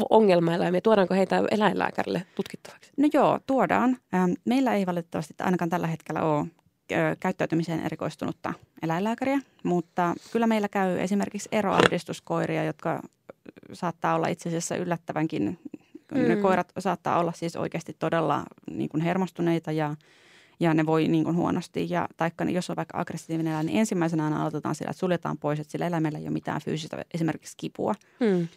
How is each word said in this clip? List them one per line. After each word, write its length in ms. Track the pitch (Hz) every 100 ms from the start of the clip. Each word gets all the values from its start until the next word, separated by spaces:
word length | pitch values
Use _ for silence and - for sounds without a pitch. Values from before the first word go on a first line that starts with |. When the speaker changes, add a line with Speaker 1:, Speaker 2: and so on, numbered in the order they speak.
| -
Speaker 1:
ongelmaeläimiä? 680 | 220 208 175 170 170 170 180
Tuodaanko 340 | 220 208 180
heitä 280 | 190 185 185 202
eläinlääkärille 760 | 208 202 - - - - 180 -
tutkittavaksi? 580 | - - - - - - -
Speaker 2:
No 120 | 294
joo, 260 | 294 175 139 -
tuodaan. 500 | 269 170 196 247 254 _
Ähm, 180 | 185 180 -
meillä 300 | 220 262 247
ei 120 | 208 180
valitettavasti 480 | 175 170 180 160 -
ainakaan 320 | - 180 170
tällä 160 | 175 165
hetkellä 360 | 160 - 160
ole, 240 | 160 147 170 - _ _ -
ö, 240 | 127 160 160
käyttäytymiseen 600 | 185 - 156 165 170 160
erikoistunutta 760 | - - 156 - - - - - _ -
eläinlääkäriä, 560 | 165 165 214 240 262 277 - _
mutta 500 | 175 175 - - 175 - -
kyllä 140 | 226 226
meillä 220 | 220 202
käy 300 | 202 185 180
esimerkiksi 480 | 185 202 196 208 -
eroahdistuskoiria, 1120 | 220 196 175 175 175 - 165 - 165 165 156
jotka 380 | 156 151 165 147 - _ - - - - -
saattaa 420 | 185 175 - 170
olla 140 | 165 165
itse 200 | 170 170
asiassa 280 | 165 - -
yllättävänkin, 840 | 175 170 - 160 156 156 101 180 - - _ - -
ne 220 | 262 240
Speaker 1:
Mm. 80 | 214
Speaker 2:
koirat 300 | 196 180 - -
saattaa 400 | 185 175 - 170
olla 140 | 170
siis 240 | - 170 -
oikeasti 400 | - 165 - -
todella 440 | 160 165 156 139 - - -
niin 180 | - 147
kuin 120 | 151
hermostuneita 720 | 170 185 185 - 170 165 160
ja, 240 | 156 147 151 _ - - - - -
ja 140 | 165
ne 120 | 156 156
voi 220 | 160 160
niin 160 | 160
kuin 120 | 156 170
huonosti. 540 | - 185 - 170 170
Ja, 180 | 175 - -
taikka 280 | 165 165
jos 260 | 160 180 -
on 60 | 165
vaikka 220 | 160 -
aggressiivinen 520 | 175 165 - 165 160
eläin, 140 | 156 160
niin 120 | 214
ensimmäisenä 460 | 220 185 165 165
aina 160 | 151 151
aloitetaan 340 | 156 151 -
sillä, 160 | 147 -
että 100 | -
suljetaan 380 | 185 170 151 151
pois, 220 | 147 151
että 100 | 147
sillä 140 | 156 170
eläimellä 320 | 165 156 156
ei 60 |
ole 60 | 156
mitään 300 | 156 165 151
fyysistä 440 | - 156 160 - -
esimerkiksi 400 | 170 160 151 - -
kipua. 380 | 165 - 220 208 _ -
Speaker 1:
Mm. 280 | 226 180 170